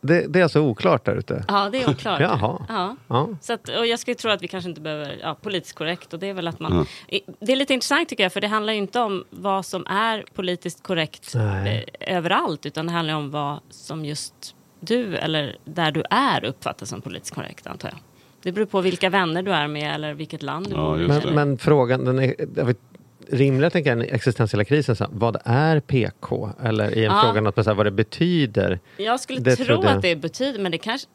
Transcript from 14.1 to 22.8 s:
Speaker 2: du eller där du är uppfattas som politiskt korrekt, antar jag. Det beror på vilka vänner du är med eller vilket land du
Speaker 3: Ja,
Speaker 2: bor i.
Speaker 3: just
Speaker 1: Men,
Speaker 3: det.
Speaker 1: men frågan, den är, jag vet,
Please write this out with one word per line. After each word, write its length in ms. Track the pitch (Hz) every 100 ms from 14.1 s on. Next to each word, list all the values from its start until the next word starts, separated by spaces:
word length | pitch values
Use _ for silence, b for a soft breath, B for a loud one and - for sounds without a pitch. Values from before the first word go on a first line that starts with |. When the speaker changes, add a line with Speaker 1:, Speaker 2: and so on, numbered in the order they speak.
| 151 - _ - - _ _
Speaker 2:
du 360 | 165 233 233 170
eller 400 | 160 156 139 -
där 260 | - 156 160
du 100 | 151 -
är 340 | 226 269 165
uppfattas 440 | 107 - - - -
som 120 | -
politiskt 340 | - 85 -
korrekt, 320 | - - - -
antar 220 | - -
jag. 100 | - _ b b b
Det 100 | -
beror 140 | 180 208
på 140 | 196
vilka 300 | 185 180 190
vänner 320 | 190 175 165
du 80 | 185
är 160 | 175 147
med 260 | 147 147
eller 200 | 151 151
vilket 280 | 147 156 156
land 240 | 143 143 190
du 80 | 151
Speaker 3:
Ja, 100 | 156
Speaker 2:
bor 120 | 156
i. 40 |
Speaker 3:
just 60 | -
Speaker 1:
Men, 120 | 143
Speaker 3:
det. 100 | 147
Speaker 1:
men 240 | 151 147 135
frågan, 460 | - 151 123 131
den 140 | 127 131
är, 160 | 131 - 156 113
jag 80 |
vet, 140 | 131 113